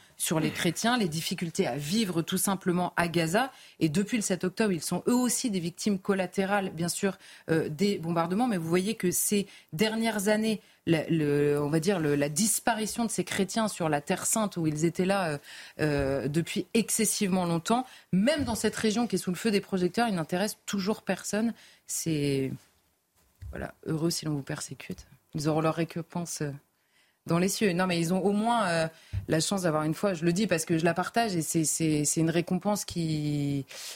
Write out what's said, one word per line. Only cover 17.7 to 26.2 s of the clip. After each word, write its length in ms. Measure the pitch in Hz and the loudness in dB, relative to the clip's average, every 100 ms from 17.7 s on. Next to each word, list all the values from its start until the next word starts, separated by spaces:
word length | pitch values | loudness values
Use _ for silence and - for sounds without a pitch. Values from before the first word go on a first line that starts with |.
| 240 - - - | 0 -2 -12 -2
même 320 | 180 240 311 | 2 2 2
dans 100 | 247 202 | -2 0
cette 200 | 214 - | -2 0
région 320 | 220 214 240 | 0 0 0
qui 80 | 180 | -2
est 40 | |
sous 120 | 190 | -2
le 40 | 170 | -2
feu 140 | 226 | 0
des 120 | 202 | 0
projecteurs, 460 | - 190 180 233 233 | 0 0 0 2 0
ils 60 | 175 | 0
n'intéressent 440 | 151 180 214 - - | -2 -2 -2 -4 -6
toujours 340 | 202 185 214 | -2 -2 -2
personne. 520 | - 180 - 208 226 - - - - | -2 -4 -2 0 0 -4 -14 -20 -10
C'est, 640 | - 165 151 143 135 131 127 _ _ _ _ _ _ _ _ - | -4 -2 0 2 0 -2 -6 _ _ _ _ _ _ _ _ -12
voilà, 240 | - - - - | -8 -10 -8 -6
heureux 240 | 156 170 | -2 -2
si 140 | - 156 | -2 -4
l'on 80 | |
vous 100 | 143 | -4
persécute. 640 | 131 147 - 131 - - - - _ | -6 -8 -10 -12 -12 -14 -16 -20 _
Ils 160 | 160 151 | -4 0
auront 120 | 156 | 2
leur 120 | 160 | 2
récompense, 680 | 160 160 170 - 175 | 0 -2 -6 -8 -8